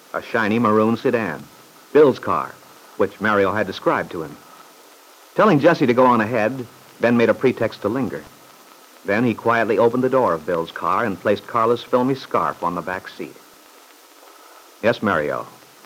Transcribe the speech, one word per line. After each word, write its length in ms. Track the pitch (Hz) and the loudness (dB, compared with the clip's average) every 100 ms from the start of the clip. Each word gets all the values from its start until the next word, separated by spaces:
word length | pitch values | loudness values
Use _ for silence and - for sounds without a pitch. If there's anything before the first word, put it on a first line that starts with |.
| - | -12
a 80 | - | -12
shiny 360 | - 117 107 113 | -6 -2 0 0
maroon 380 | 117 107 110 117 | 2 2 2 0
sedan, 460 | 139 117 104 71 - - - - - | 0 -2 -2 -8 -14 -20 -20 -20 0
Bill's 260 | 139 151 120 | 4 4 4
car, 360 | - 85 65 - - - - - | -2 -4 -4 -10 -20 -20 -12 -4
which 240 | 95 - | -4 -2
Mario 320 | 104 104 98 | 0 2 2
had 140 | 104 98 | 0 -4
described 440 | 92 - 139 85 | -4 -2 -2 -4
to 100 | 90 | -8
him. 140 | 76 - - - - - - - - - - | -12 -14 -20 -20 -20 -20 -20 -20 -20 -20 -8
Telling 240 | - 208 151 | 2 4 4
Jessie 280 | 147 165 135 | 4 4 2
to 80 | |
go 120 | 120 131 | 4 4
on 140 | 120 | 4
ahead, 460 | 107 123 107 135 117 - - - | 0 0 -2 -4 -12 -16 -20 -4
Ben 160 | 113 120 | 0 4
made 120 | 110 | 2
a 60 | |
pretext 480 | 104 131 117 110 - | 2 0 0 -4 -4
to 60 | 101 | -6
linger. 340 | 117 107 71 73 - - - - - - - | -4 -6 -8 -14 -20 -20 -20 -20 -20 -20 -12
Then 200 | - 101 | -4 0
he 100 | 123 | 0
quietly 440 | 110 117 117 107 101 | 0 0 0 2 2
opened 240 | 117 120 | 2 2
the 60 | 127 | 0
door 240 | 131 113 | 2 0
of 140 | 82 76 | -2 -2
Bill's 260 | 87 82 | -4 -4
car 320 | - 85 92 | -6 -2 -2
and 160 | 120 117 | -2 -2
placed 260 | 113 101 - | -2 -2 -2
Carla's 360 | 120 113 120 | 0 0 0
filmy 320 | - 127 127 | 0 0 0
scarf 480 | 135 - 113 82 - | -2 -4 -2 -2 -4
on 120 | 87 | -6
the 60 | 87 | -6
back 260 | 82 92 - | -6 -8 -10
seat. 280 | - 80 - - - - - - - - - - - - - - - | -14 -14 -16 -20 -20 -20 -20 -20 -20 -20 -20 -20 -20 -20 -20 -20 -4
Yes, 200 | 104 123 | -2 0
Mario, 440 | 107 85 73 65 - - - - | 0 -2 -2 -6 -10 -18 -20 -20